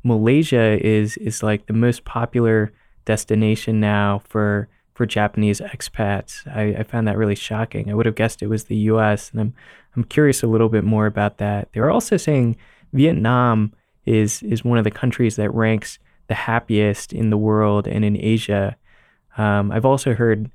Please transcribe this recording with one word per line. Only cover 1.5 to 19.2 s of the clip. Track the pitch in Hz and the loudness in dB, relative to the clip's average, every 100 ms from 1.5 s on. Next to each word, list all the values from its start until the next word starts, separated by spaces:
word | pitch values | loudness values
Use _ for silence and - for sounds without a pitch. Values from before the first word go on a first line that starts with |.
| 104 | -2
the | - | -2
most | 110 120 117 | 0 0 -2
popular | - 117 120 120 117 110 104 _ _ _ | -6 -6 -2 0 2 2 0 _ _ _
destination | - 107 - 107 107 110 - 110 | -4 -4 0 0 2 0 -2 0
now | 107 104 101 101 | 2 2 0 -2
for, | _ 107 104 101 104 _ _ | _ -2 0 -2 -4 _ _
for | - | -6
Japanese | 113 110 104 - 104 101 | -2 0 -2 0 0 0
expats. | - - - - 104 98 - - 139 | -6 -12 -12 -4 -2 -2 -6 -18 -10
I, | 110 107 - | -4 -2 -2
I | |
found | - 117 110 | -4 -2 -2
that | 101 | 0
really | 107 | -2
shocking. | 101 - 107 113 104 104 | -2 -4 -6 -4 -6 -4
I | |
would | 104 | 0
have | 113 | 0
guessed | 110 110 - | 0 -2 -2
it | 104 | -4
was | 110 | -4
the | - 107 | -4 -2
U | 107 110 | 2 2
S, | 107 104 - | 2 0 -4
and | 113 | -6
I'm, | 107 - - - _ - | -6 -6 -20 -20 _ -6
I'm | |
curious | 113 - 147 131 | -2 2 2 2
a | 117 | 0
little | 110 113 | 2 2
bit | 110 | 2
more | 104 110 107 | 2 2 0
about | 104 104 - | 0 -4 -2
that. | 104 101 - | -4 -4 -6
They | 110 | -2
were | 131 | 0
also | 226 - | 0 0
saying | 196 - 143 120 113 - _ _ | -2 0 2 0 -2 -10 _ _
Vietnam | 131 151 165 113 123 123 110 104 _ _ _ | 2 2 2 2 2 2 2 0 _ _ _
is, | - 110 104 - | 0 2 2 -2
is | 208 113 | -4 -2
one | 120 120 | 0 2
of | |
the | 110 | 0
countries | - 123 - 117 | 0 -4 0 0
that | 107 104 | 0 -2
ranks | 113 110 110 - - _ _ - | 0 0 0 -4 -18 _ _ -8
the | |
happiest | 113 - 113 - 107 104 101 - | -6 -2 -4 0 0 2 -2 -8
in | - 110 | -2 0
the | 104 | 2
world | 107 107 104 104 - | 2 2 2 2 0
and | 104 | 0
in | 107 | 0
Asia. | 104 110 113 - 101 98 - _ _ _ _ | 0 0 0 0 -2 -2 -6 _ _ _ _